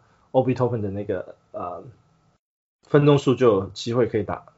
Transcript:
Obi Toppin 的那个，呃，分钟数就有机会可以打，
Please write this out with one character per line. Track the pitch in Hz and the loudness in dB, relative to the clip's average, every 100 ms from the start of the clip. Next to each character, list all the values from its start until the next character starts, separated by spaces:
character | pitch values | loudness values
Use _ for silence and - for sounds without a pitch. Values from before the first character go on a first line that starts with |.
| _ _ _ | _ _ _
Obi | 131 127 | -2 0
Toppin | 123 120 117 | 0 -2 -2
的 | 101 | -6
那 | 101 | -6
个， | 101 92 - - _ | -6 -8 -8 -18 _
呃， | 104 90 87 120 - _ _ _ _ _ _ _ _ - | -12 -12 -12 -16 -20 _ _ _ _ _ _ _ _ 0
分 | 147 | 4
钟 | 147 143 | 6 4
数 | 139 | 2
就 | 123 123 95 | 2 4 2
有 | 95 | -2
机 | - 120 | -8 -4
会 | 123 110 | -2 0
可 | 110 | -2
以 | |
打， | 90 - - | -4 -8 -12